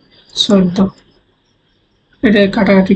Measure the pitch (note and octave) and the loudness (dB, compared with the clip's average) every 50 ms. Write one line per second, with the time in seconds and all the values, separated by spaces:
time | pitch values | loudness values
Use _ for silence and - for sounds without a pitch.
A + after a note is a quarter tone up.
0 | _ _ _ _ _ _ - - - - G3+ F#3+ F#3 F3 F3 G#3+ F#3+ F#3+ - _ | _ _ _ _ _ _ -8 -6 -2 0 0 0 0 0 0 -2 -4 -4 -4 _
1 | _ _ _ _ _ _ _ _ _ _ _ _ _ _ _ _ _ _ _ _ | _ _ _ _ _ _ _ _ _ _ _ _ _ _ _ _ _ _ _ _
2 | _ _ _ - - A3 G#3 G3+ G3+ G3 - A#3 G3 G3+ G3 F#3+ F#3+ - G3 | _ _ _ -4 -2 0 2 2 0 0 0 -2 0 0 2 0 2 0 -2